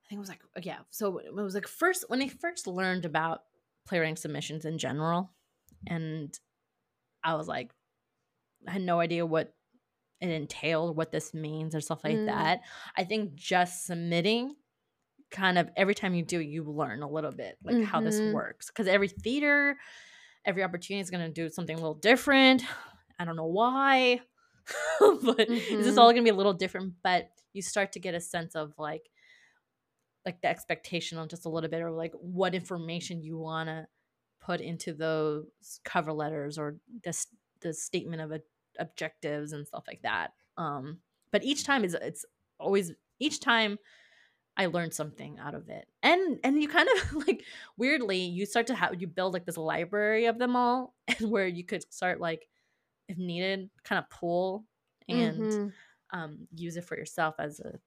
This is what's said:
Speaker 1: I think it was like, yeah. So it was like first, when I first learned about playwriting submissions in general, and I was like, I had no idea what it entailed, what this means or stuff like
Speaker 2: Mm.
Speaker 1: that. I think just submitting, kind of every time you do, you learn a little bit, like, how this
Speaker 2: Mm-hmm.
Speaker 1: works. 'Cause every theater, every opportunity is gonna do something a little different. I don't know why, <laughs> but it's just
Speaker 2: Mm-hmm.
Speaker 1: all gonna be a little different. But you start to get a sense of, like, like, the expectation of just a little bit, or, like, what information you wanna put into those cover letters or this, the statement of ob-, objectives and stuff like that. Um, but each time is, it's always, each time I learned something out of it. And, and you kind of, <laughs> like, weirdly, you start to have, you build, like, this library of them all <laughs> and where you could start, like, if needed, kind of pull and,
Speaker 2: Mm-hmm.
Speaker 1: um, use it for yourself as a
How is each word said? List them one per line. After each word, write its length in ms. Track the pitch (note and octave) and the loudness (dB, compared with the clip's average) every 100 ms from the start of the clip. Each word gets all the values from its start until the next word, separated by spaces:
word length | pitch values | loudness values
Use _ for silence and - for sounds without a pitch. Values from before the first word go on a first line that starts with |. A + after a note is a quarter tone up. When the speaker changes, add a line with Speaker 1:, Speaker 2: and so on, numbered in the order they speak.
Speaker 1:
I 40 | _ | _
think 100 | G#3 | -12
it 20 | |
was 80 | G3+ | -12
like, 140 | - _ F#3 | -16 _ -14
yeah. 180 | F3 C#3+ - | -12 -12 -14
So 280 | - G#3 F3 | -4 -4 -4
it 160 | - | -8
was 200 | F#3 G3+ | -8 -6
like 140 | G3 F#3 | -6 -8
first, 360 | - E4+ F#4 - | 2 2 2 -2
when 140 | B3 | -2
I 60 | C#4 | -4
first 380 | - E4+ F4 - | -4 -8 -6 -8
learned 380 | F3+ F#3 F#3 | -2 -2 -2
about 400 | E3 D#3 E3 E3 _ _ _ _ - | 0 0 0 -4 _ _ _ _ -2
playwriting 300 | F3+ D#3+ D#3+ | 0 0 -2
submissions 480 | D#3 C#3+ - D3+ | -6 -6 -6 -6
in 140 | D#3 D#3+ | -6 -4
general, 560 | C3 C#3 D#3+ E3+ F#3+ _ _ _ _ _ F#3+ | -4 -2 0 0 -2 _ _ _ _ _ -8
and 520 | E3+ D#3+ D#3 D3 - _ _ _ _ _ _ _ _ | -6 -4 -8 -10 -14 _ _ _ _ _ _ _ _
I 100 | D#3+ | -2
was 140 | D#3 E3 | -2 -4
like, 240 | D3 B2 _ _ _ _ _ _ _ _ _ F#3 | -6 -8 _ _ _ _ _ _ _ _ _ -8
I 40 | |
had 100 | F#3+ | -4
no 180 | F3+ E3+ | 0 2
idea 260 | E3+ E3+ E3+ | 2 0 2
what 280 | D#3+ - _ _ _ _ _ _ _ | 0 0 _ _ _ _ _ _ _
it 100 | F#3 | -4
entailed, 680 | D#3+ D3 - D3 D#3+ E3+ D#3 | -2 -4 -4 0 0 0 -2
what 160 | D#3+ | -2
this 220 | D#3 - | -4 -6
means 400 | D#3+ D3+ D#3 D#3+ | -8 -6 -4 -4
or 60 | D#3 | -4
stuff 220 | D3 D#3 | -4 -4
like 200 | D3+ A3 | 0 0
Speaker 2:
Mm. 20 | G#3+ | 0
Speaker 1:
that. 340 | - D#3 F3+ - - - - | 0 2 0 -4 -16 -6 -4
I 80 | |
think 300 | F3+ A3 G3+ C#3+ | -2 -2 -2 -6
just 500 | - F3+ F3+ - - | 2 4 4 0 -6
submitting, 680 | E3+ E3+ E3+ F3+ A#3 C4 C#4+ _ _ _ _ _ _ _ | -4 2 2 4 2 0 -10 _ _ _ _ _ _ _
kind 280 | - F#3 F3+ | 2 4 6
of 120 | E3+ - | 4 2
every 180 | F#3+ | 2
time 200 | G#3 F#3+ | 2 0
you 100 | F3 | 0
do, 160 | E3 F3 | 0 -2
you 240 | D3+ D#3 | -2 -6
learn 380 | D3+ D3 C#3+ G#2+ | -6 -4 -4 -4
a 80 | D3 | -4
little 220 | D#3 D3+ | -4 -4
bit, 260 | - G2+ - | -6 -12 -12
like, 160 | - A#3+ | 0 2
how 180 | G#3 A#3 | 2 0
this 200 | A3 G#3+ | 0 0
Speaker 2:
Mm-hmm. 100 | G#3+ | 0
Speaker 1:
works. 380 | G#3+ - - - | -2 -4 -10 -12
'Cause 180 | - F#3 | -2 4
every 200 | G3 G3 | 4 4
theater, 680 | - A3 C#4 D4 C#4+ C#4+ C#4 - - - - - _ - | -2 -2 2 4 4 4 0 -10 -20 -20 -20 -20 _ -4
every 180 | F#3 | 0
opportunity 360 | F#3 F3 - G3+ | -2 -4 -6 -6
is 80 | F#3 | -4
gonna 200 | F3+ E3 | -4 -4
do 200 | D#3 E3 | -4 -6
something 260 | D#3+ E3 D#3+ | -4 -6 -4
a 40 | |
little 140 | D#3+ D3+ | -4 2
different. 680 | G#3 B3 C#4+ C4+ C4 C4 B3 - - - _ - | 6 6 8 8 10 8 2 -12 -14 -20 _ -8
I 60 | E3+ | -6
don't 100 | E3 | -4
know 100 | D#3+ | 0
why, 760 | F#3 A#3+ C4 C#4 C4+ B3+ B3 - _ _ _ - | 4 4 4 6 6 6 2 -2 _ _ _ -10
<laughs> 340 | - D5+ D#5+ | -6 -2 8
but 380 | G#4 E4+ A#3 A#3 A3 A#3 - G#3+ | 8 8 2 4 2 2 0 2
it's 60 | |
just 140 | A3 C4 | 4 10
Speaker 2:
Mm-hmm. 0 | |
Speaker 1:
all 120 | A#3 | 12
gonna 120 | A#3+ | 12
be 60 | A#3 | 6
a 40 | |
little 200 | G3 G3+ | 6 4
different. 420 | F3+ F#3 G#3+ F#3+ F3 | 2 -2 -4 -8 -2
But 280 | F#3+ F3+ - _ _ | 2 2 0 _ _
you 80 | G3 | -10
start 300 | F#3 G#3 G3 | -2 0 0
to 60 | F#3 | -2
get 140 | F#3 | -4
a 60 | E3+ | -6
sense 360 | E3+ F3 E3 E3 | -4 -6 -6 -6
of, 180 | D3+ D3+ | -8 -8
like, 320 | D3+ D#3 - _ _ - _ _ _ _ _ _ _ _ F#3 | -8 -8 -12 _ _ -20 _ _ _ _ _ _ _ _ -10
like, 140 | F3 | -2
the 60 | E3+ | -2
expectation 680 | D#3 - D#3+ - F3 E3+ E3 | -2 -4 -6 -2 -6 -4 -8
of 100 | D#3+ | -10
just 180 | F3 E3+ | -8 -6
a 20 | |
little 220 | D#3+ D#3+ | -4 -2
bit, 120 | E3 | -4
or, 80 | E3 | -4
like, 200 | D#3+ E3 | -4 -6
what 400 | - F3 F3+ F#3 | -8 -8 0 0
information 680 | F3+ F3 F3+ E3 E3+ - E3+ | 0 -4 -8 -6 -8 -8 -10
you 160 | D#3 D#3+ | -8 -8
wanna 500 | D#3+ D#3+ D#3+ D#3+ D#3 _ _ _ _ _ | -6 -4 -4 -8 -12 _ _ _ _ _
put 200 | - F3 | -4 -4
into 320 | D#3 E3 - | -4 -6 -6
those 520 | D3+ D#3+ D#3 D#3 D3+ D#3 _ - - | -2 0 2 2 0 -6 _ -20 -16
cover 280 | - F3+ D#3 | -2 -2 -2
letters 460 | D3+ D3+ D#3 C#3+ D3+ | -4 -4 -4 -6 -6
or 200 | D3 D#3 _ A#3+ | -6 -8 _ -12
this, 220 | F3+ D#3+ - _ _ _ | -8 -6 -8 _ _ _
the 120 | E3+ | -8
statement 480 | D#3+ - F3+ - C#3+ | -8 -4 -4 -4 -8
of 100 | D#3 | -6
ob-, 100 | D#3 - _ _ - | -8 -10 _ _ -10
objectives 760 | D#3+ - D#3 _ D3+ D3 D3+ | -8 -6 -8 _ -6 -6 -6
and 140 | D3 D3 | -10 -10
stuff 180 | - - | -12 -14
like 160 | - | -8
that. 300 | A2 G#2+ E2 _ _ - | -4 -4 -4 _ _ -8
Um, 440 | D#3+ C#3+ C#3 E3+ _ _ _ | -6 -6 -8 -14 _ _ _
but 120 | G#3 | -2
each 200 | A3+ C#4+ | 0 -4
time 200 | - C#4 | 0 2
is, 100 | F#3+ | 2
it's 300 | E3 B2 - - _ _ _ | -2 -6 -10 -16 _ _ _
always, 340 | D#3+ G3 E3+ - _ _ | 0 2 0 -8 _ _
each 200 | C#4+ - | -4 -2
time 380 | - A#3 G#3+ G#3 _ - _ _ _ _ _ - | 2 4 2 -2 _ -20 _ _ _ _ _ -2
I 100 | F#3 | 0
learned 280 | F3 E3 | 0 -2
something 440 | - D3+ - C#3+ D3 | -4 -8 -8 -16 -12
out 140 | C#3+ - | -10 -10
of 120 | E3+ | -12
it. 180 | - - _ | -14 -16 _
And, 380 | C#4 F4 F#4+ B3+ | 4 6 4 0
and 160 | B3+ C#4+ | 2 2
you 60 | D4+ | 4
kind 200 | E4+ E4+ G4+ | 4 6 4
of, 180 | - | 2
<laughs> 140 | D4+ E4 | 0 0
like, 160 | - - - - - | 0 -4 -18 -18 -2
weirdly, 420 | B3+ D4+ A3 F#3 | 2 2 2 0
you 260 | F3+ F3 G3+ | -2 -4 0
start 220 | A#3 A#3 | 0 0
to 60 | A3 | 0
have, 240 | F3+ F3+ | 0 -2
you 80 | F3+ | -6
build, 260 | E3+ F#3 | -2 -2
like, 120 | F3+ F3+ | -2 -6
this 120 | E3+ | -4
library 680 | D#3+ D#3 E3+ G#3 G#3 A3 A#3 | -2 -2 -2 0 2 4 2
of 120 | A3+ | 2
them 180 | B3 B3 | 0 2
all 400 | B3 B3 B3+ _ | 2 0 -4 _
<laughs> 60 | - | -6
and 220 | - A3 | -4 0
where 180 | G#3+ F#3 | 2 0
you 160 | F3 | -4
could 200 | F3 F3+ - | -6 -8 -8
start, 280 | - F3+ - | -4 -2 0
like, 280 | E3+ D#3+ - _ _ _ _ _ - | -4 -6 -10 _ _ _ _ _ -12
if 100 | F3+ | -8
needed, 520 | F3+ F3 F#3 F#3+ F#3+ _ | -6 -2 -2 -4 -8 _
kind 140 | - F#3+ | -4 -4
of 120 | - | -4
pull 560 | - E3+ F3 F#3 G3 A3 _ _ _ - | -8 -2 0 0 -4 -12 _ _ _ -4
and, 420 | A#3 A3+ G3+ A3 | 0 0 0 -2
Speaker 2:
Mm-hmm. 180 | G#3+ G3+ F#3+ - _ _ | -2 -4 -8 -20 _ _
Speaker 1:
um, 360 | F3+ D#3+ D3+ - | -10 -10 -14 -18
use 220 | E3 E3+ E3+ | -12 -10 -10
it 80 | F3 | -10
for 100 | D#3+ | -10
yourself 380 | D#3 - D#3+ D#3+ | -8 -2 -2 0
as 200 | D3+ D3 | -8 -8
a 200 | - - | -14 -14